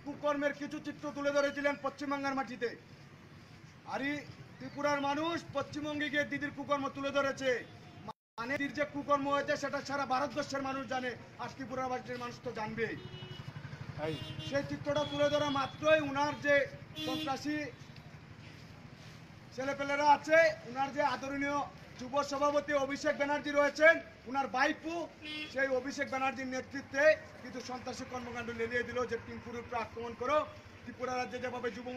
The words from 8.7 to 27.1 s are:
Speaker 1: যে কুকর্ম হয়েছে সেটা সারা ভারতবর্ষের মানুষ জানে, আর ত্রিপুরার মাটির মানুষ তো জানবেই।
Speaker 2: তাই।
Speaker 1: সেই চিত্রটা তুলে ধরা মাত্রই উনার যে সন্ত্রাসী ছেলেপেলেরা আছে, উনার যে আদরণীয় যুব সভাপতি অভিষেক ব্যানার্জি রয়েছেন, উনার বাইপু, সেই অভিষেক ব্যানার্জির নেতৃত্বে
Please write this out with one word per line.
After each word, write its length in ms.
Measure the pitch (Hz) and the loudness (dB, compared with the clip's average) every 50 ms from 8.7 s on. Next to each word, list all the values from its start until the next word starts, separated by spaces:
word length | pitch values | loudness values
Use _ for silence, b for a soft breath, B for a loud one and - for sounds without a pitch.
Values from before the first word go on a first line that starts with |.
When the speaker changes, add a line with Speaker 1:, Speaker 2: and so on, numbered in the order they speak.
| - 294 | 0 0
Speaker 1:
যে 80 | 285 294 - | 0 0 0
কুকর্ম 300 | 285 277 - 285 285 277 277 277 | -4 2 4 4 4 4 4 2
হয়েছে 200 | 277 277 - 294 269 | 2 4 2 0 0
সেটা 220 | 277 269 277 277 262 - | 0 -2 -4 -4 -4 -2
সারা 160 | 269 285 277 233 254 | -2 -2 0 2 2
ভারতবর্ষের 480 | 254 285 285 - 294 277 - 269 277 | 2 2 0 0 -2 -4 -2 -2 -2
মানুষ 220 | 269 269 262 269 269 214 262 | -2 -2 -2 -2 -4 -2 -2
জানে, 180 | 254 254 247 226 - - - - - | -2 -2 -2 -6 -6 -10 -16 -12 -10
আর 100 | 240 233 - | -10 -10 -8
ত্রিপুরার 340 | - 269 214 262 254 262 254 | -10 -8 -6 -4 -2 -2 0
মাটির 300 | 254 254 226 226 247 247 240 | -2 -2 -4 -4 -6 -6 -6
মানুষ 120 | 240 240 - - | -8 -8 -8 -8
তো 60 | 254 220 226 | -8 -4 -4
জানবেই। 360 | 214 214 220 220 226 208 - - - - - - - - - - - - - - - - - - - - - - | -4 -4 -2 -2 -2 -2 -2 -4 -8 -10 -12 -12 -12 -10 -10 -10 -10 -10 -12 -12 -12 -12 -12 -12 -10 -10 -6 -4
Speaker 2:
তাই। 160 | 151 160 156 143 - - - - - - | -2 -2 -2 -4 -6 -8 -8 -8 -6 -2
Speaker 1:
সেই 140 | 254 277 285 277 | 0 0 0 -2
চিত্রটা 340 | 294 285 - 294 285 302 294 285 | -4 -6 -2 0 2 2 2 0
তুলে 160 | 285 285 294 294 | 2 2 4 4
ধরা 200 | 285 294 294 294 | 4 4 2 2
মাত্রই 520 | 277 277 269 262 - - 302 302 311 311 302 277 | 2 0 0 -2 -4 0 6 6 6 6 6 4
উনার 240 | 269 277 285 294 294 - - | 0 2 2 2 0 0 4
যে 100 | 285 285 277 269 - - - - - - 311 311 | 6 6 6 4 2 -4 -12 -14 -14 -10 -6 -4
সন্ত্রাসী 520 | 302 311 311 311 285 269 254 - 294 302 302 294 254 - - - - - - - - - - - - - - - - - - - - - - - - - - - - - - - - - - - - - | -2 -2 -2 0 -2 -2 -2 -2 -2 -2 -2 -2 -4 -8 -12 -16 -16 -16 -16 -16 -16 -16 -18 -16 -18 -18 -16 -16 -16 -16 -16 -16 -16 -16 -16 -16 -18 -18 -16 -16 -16 -16 -16 -18 -18 -18 -18 -18 -14 -8
ছেলেপেলেরা 520 | - 262 277 277 277 277 285 277 285 294 294 285 | -4 -2 -2 -2 -2 0 0 2 6 8 8 8
আছে, 220 | 277 - 311 311 320 330 320 302 - - 226 | 8 8 8 10 10 10 10 6 2 -6 -8
উনার 200 | 240 262 269 269 - | -2 -2 -2 0 2
যে 80 | 285 294 277 247 | 2 2 2 2
আদরণীয় 460 | 247 262 269 277 277 277 285 285 285 269 269 - - - - - - | 2 -2 -2 -2 0 0 0 0 0 0 -2 -6 -14 -16 -16 -12 -10
যুব 140 | 247 254 247 285 277 | -8 -2 0 0 0
সভাপতি 500 | 285 285 269 285 285 285 294 285 294 294 285 269 | 2 2 2 4 4 4 4 2 4 2 2 2
অভিষেক 280 | 269 277 - - 302 285 - | 2 -2 0 2 2 2 2
ব্যানার্জি 340 | 285 277 294 294 - 294 | 2 2 2 0 0 0
রয়েছেন, 420 | 285 285 285 285 285 - 302 320 330 320 - - - - - 220 | 4 4 4 4 6 8 10 10 10 10 4 -8 -14 -16 -10 -6
উনার 180 | 254 277 269 233 196 | -2 -2 -2 0 2
বাইপু, 380 | 247 277 302 302 - - 320 330 349 311 - - - - 302 302 302 302 311 - | 4 4 4 2 0 -4 -4 -4 -4 -4 -6 -8 -12 -12 -10 -8 -8 -8 -6 0
সেই 160 | 254 269 269 262 254 | 0 2 2 2 2
অভিষেক 280 | 240 285 247 285 277 220 262 | 0 -2 -4 -4 -4 -2 -2
ব্যানার্জির 400 | 262 269 269 254 233 269 254 254 | 0 0 0 0 -2 -4 -4 -4
নেতৃত্বে 480 | 262 254 - - 277 262 - - 269 294 311 | -4 -6 -6 -8 -8 -8 -4 2 6 8 8